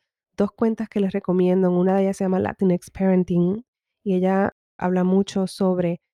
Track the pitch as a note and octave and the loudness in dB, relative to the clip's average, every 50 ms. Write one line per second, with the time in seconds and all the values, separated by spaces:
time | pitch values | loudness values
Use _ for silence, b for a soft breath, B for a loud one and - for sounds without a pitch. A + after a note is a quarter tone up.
0 | _ _ _ _ _ _ _ - G3+ G3+ - - A#3 A3+ A3+ - A3 - - G#3 | _ _ _ _ _ _ _ -2 -2 -2 -2 -2 -2 -2 -2 -2 -6 -6 -4 -2
1 | G3 F#3+ - G3 - - F3+ F#3 F3+ F3+ F3+ F#3+ F#3 F3+ F3+ F3+ F3+ F#3+ F#3+ G3 | -2 -2 -2 -4 -4 -2 0 2 2 2 4 4 2 2 2 2 2 2 2 2
2 | G3 G3 G3 - G3 F#3 F#3 F#3 - - - - G3 F#3 F3 F3 - - - - | 0 0 -2 -2 -2 -2 0 0 -2 -2 -2 -2 0 0 0 0 -4 -8 -6 -2
3 | F#3+ F#3+ F#3 F3+ F3 - F3+ F3 F3 F3+ G3 A3+ B3 _ _ _ _ _ _ _ | 0 2 2 2 2 0 0 0 2 0 -2 -4 -8 _ _ _ _ _ _ _
4 | - G#3 F#3 F#3 F3+ F#3+ F#3+ F#3+ G3 - - _ _ _ _ - F#3 F3+ F#3 F#3 | -6 -4 -2 0 0 0 0 0 0 -2 -4 _ _ _ _ -6 -4 -2 0 0
5 | F3+ F#3 F#3 G3 G3 - - G3 F#3+ F#3 - - G3 F#3 F3+ F3+ F3 E3+ F3 - | 2 2 2 2 0 0 -2 -4 -4 -4 -4 -2 0 0 0 0 -2 -2 -4 -6
6 | _ _ | _ _